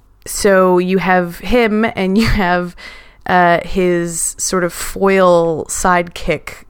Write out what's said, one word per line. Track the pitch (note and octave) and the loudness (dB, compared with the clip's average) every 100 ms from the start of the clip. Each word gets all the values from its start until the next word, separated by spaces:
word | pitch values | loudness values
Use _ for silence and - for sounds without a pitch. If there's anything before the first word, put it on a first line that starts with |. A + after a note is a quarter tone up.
| _ _ - | _ _ -14
so | - G3+ F#3+ F#3 F3+ | -2 2 4 4 2
you | F#3 F#3+ | 2 0
have | F#3 F#3 F3 E3+ | 2 0 0 -6
him, | F3+ A#3+ A3+ G#3+ A3+ | -2 0 2 0 -2
and | - F#3+ G3 | -2 -2 0
you | A3+ | 2
have, | G#3 F3+ F3+ F3 - - - - - - | 2 2 0 -2 -10 -20 -20 -20 -12 -2
uh, | F3+ F3 E3+ | 2 4 2
his | - F#3+ F3+ F3 E3+ E3 - - | 0 -2 0 0 -2 -6 -8 -6
sort | - F#3+ | -4 -2
of | F3 | -2
foil | - - F#3+ G3 F#3+ F#3 E3+ E3 D#3 - | -4 -10 -2 2 4 4 4 2 -2 -6
sidekick, | - F#3+ F3+ F3 - - D3+ - - - | -4 0 0 0 -6 -6 -6 -8 -18 -14